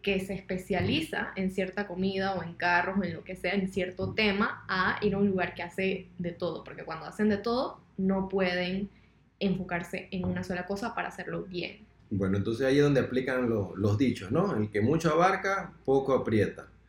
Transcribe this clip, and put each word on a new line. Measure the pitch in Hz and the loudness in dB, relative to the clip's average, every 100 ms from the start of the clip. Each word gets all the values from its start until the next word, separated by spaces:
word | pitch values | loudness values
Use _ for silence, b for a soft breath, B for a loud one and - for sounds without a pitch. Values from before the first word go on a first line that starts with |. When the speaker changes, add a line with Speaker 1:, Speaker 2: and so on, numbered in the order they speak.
Speaker 1:
que | - 190 | 0 -2
se | 196 | -2
especializa | 190 - 185 - 180 185 285 320 - - - | -8 -6 -8 -2 0 2 0 0 -4 -6 -2
en | 185 | -2
cierta | 190 185 208 202 | -2 -4 -4 -6
comida | 180 190 190 190 190 | -2 -2 0 -2 -2
o | |
en | 170 | -6
carros | 170 175 175 180 190 | -2 2 2 2 0
o | |
en | 180 | -2
lo | 165 - | -6 -10
que | 185 | -6
sea, | 180 | -2
en | 196 190 | 0 0
cierto | 196 180 - 190 | -2 -4 -4 -4
tema, | - 214 196 233 - - | 2 2 2 0 -2 -4
a | 185 190 - | 0 0 2
ir | 208 | 0
a | 196 | 2
un | 202 | 2
lugar | 190 175 | 2 -2
que | - | -4
hace | 175 - 190 185 - - | -8 -2 -2 -2 -8 -8
de | 170 | -8
todo, | 170 175 160 | -4 -4 -4
porque | - - - | -10 -12 -10
cuando | 156 156 | -10 -10
hacen | - 214 | 0 2
de | 202 | 2
todo, | 233 240 302 - _ - | 0 0 -2 -8 _ -2
no | 190 190 190 | 2 2 0
pueden | 190 185 180 180 190 202 b b b _ _ | 2 2 2 -2 -2 -6 b b b _ _
enfocarse | 196 185 180 175 - 190 - | 0 0 -2 -4 -4 -10 -6
en | 185 | -4
una | 180 180 180 | -2 -4 -4
sola | 180 180 | -6 -4
cosa | 196 233 - | -4 -4 -4
para | 175 | -6
hacerlo | - 170 170 | -8 -8 -8
bien. | 180 175 160 - - _ - | -6 -8 -8 -12 -20 _ -6
Speaker 2:
Bueno, | 98 95 101 | -2 2 2
entonces | 98 113 135 | 0 0 4
ahí | 139 | 6
es | |
donde | 147 135 | 6 6
aplican | - 123 127 127 120 | 4 0 0 0 2
lo-, | 113 92 87 | 0 0 0
los | 101 104 | 2 4
dichos, | 131 107 95 | 2 0 -2
¿no? | 147 196 120 | 0 2 0
El | 107 | 0
que | 104 | 2
mucho | 113 156 160 | 2 4 4
abarca, | 156 185 196 196 196 175 - | 4 4 4 -2 -2 -4 -6
poco | - 135 139 | 2 2 4
aprieta. | 123 107 107 87 - - - | 2 4 2 2 -2 -18 -20